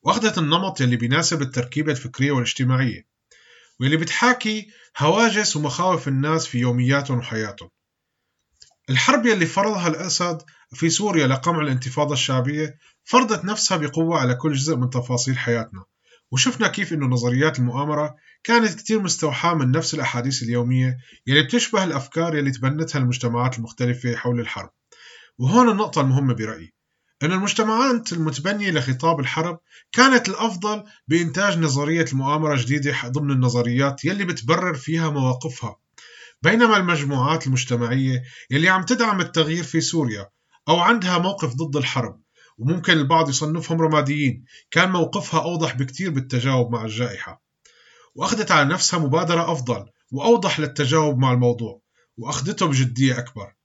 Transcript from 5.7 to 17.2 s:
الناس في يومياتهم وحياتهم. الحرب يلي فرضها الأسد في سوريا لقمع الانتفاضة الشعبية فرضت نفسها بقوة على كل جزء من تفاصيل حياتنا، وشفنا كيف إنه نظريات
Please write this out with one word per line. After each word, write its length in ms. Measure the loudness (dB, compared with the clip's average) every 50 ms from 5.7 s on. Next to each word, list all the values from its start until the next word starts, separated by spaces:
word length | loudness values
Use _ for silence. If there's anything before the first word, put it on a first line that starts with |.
| -4 -2 0 0 0 0 -2 -2
الناس 380 | -2 -2 0 0 0 -2 -2
في 120 | -2 -4 -2
يومياتهم 600 | 0 0 0 2 2 2 2 0 0 -2 -4 -4
وحياتهم. 500 | -4 -4 -6 -6 -6 -6 -8 -14 -18 -20 _ _ _ _ _ _ _ _ _ _ _ _ _ _ _ _ _ _ -20 _ _ _ _ 0
الحرب 360 | 0 2 4 4 2 4 4
يلي 200 | 2 2 2 0
فرضها 420 | 0 0 -2 0 0 -2 0 -2 -2
الأسد 540 | -2 -2 -4 -4 -2 -2 -2 -2 -4 -6 -10 -18 _ _ _ _
في 180 | -8 -2 -2 0
سوريا 360 | 0 0 -2 0 2 2 2
لقمع 340 | 2 0 0 0 -2 0 0
الانتفاضة 520 | -2 -2 -2 -4 -4 -4 -2 -2 0 0
الشعبية 680 | 0 -2 0 0 0 0 0 0 -2 -4 -4 -6 -8 _ _ _ _ _ _
فرضت 400 | 2 4 4 4 4 -2 -4 -2
نفسها 320 | -6 -4 -2 0 0 0
بقوة 420 | 0 -2 -2 0 0 0 2 2 2
على 160 | 2 0 0
كل 180 | 0 0 -2
جزء 240 | 0 0 0 0 0
من 140 | 0 0 0
تفاصيل 480 | -2 -4 -2 -2 -2 -2 0 -2 -2 -2
حياتنا، 460 | -2 -2 -2 -2 -2 -8 -12 -18 -18 _ _ _ _ _ _ _ _ _
وشفنا 380 | -2 0 0 0 0 0 0 0
كيف 240 | 0 -2 -4 -4
إنه 140 | -2 -2 0
نظريات 520 | 0 0 0